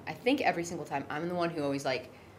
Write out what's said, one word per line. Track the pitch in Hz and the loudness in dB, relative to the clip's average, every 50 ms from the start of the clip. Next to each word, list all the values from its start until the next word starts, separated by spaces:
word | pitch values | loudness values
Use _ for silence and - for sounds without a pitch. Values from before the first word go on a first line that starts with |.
| - 156 | -4 -6
I | 160 | -6
think | - - 240 277 277 | 0 2 4 4 4
every | - - 175 170 170 | 4 4 2 2 0
single | 170 180 156 151 | -2 -4 -6 -4
time | - 151 139 139 - | -2 -2 -2 -2 -2
I'm | - 151 170 175 | -4 -2 -2 0
the | 180 | 2
one | 180 170 170 | 2 2 2
who | 165 160 143 | 2 2 0
always, | 139 139 139 139 | 2 2 0 2
like, | 135 131 127 - - - - - - - | 0 0 0 -2 -6 -14 -18 -18 -20 -20